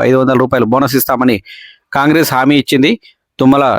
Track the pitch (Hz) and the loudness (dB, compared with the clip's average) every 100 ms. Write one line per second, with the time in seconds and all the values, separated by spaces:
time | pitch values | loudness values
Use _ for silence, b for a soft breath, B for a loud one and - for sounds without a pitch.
0 | 117 131 131 127 127 131 110 127 135 131 | 2 2 2 0 0 0 0 0 0 -2
1 | - 127 127 104 B B B B _ 143 | -2 -2 -2 -4 B B B B _ -4
2 | 143 156 156 131 131 147 - 143 147 226 | 0 0 0 0 0 0 0 0 0 -2
3 | b b _ - 131 139 135 | b b _ -2 2 2 2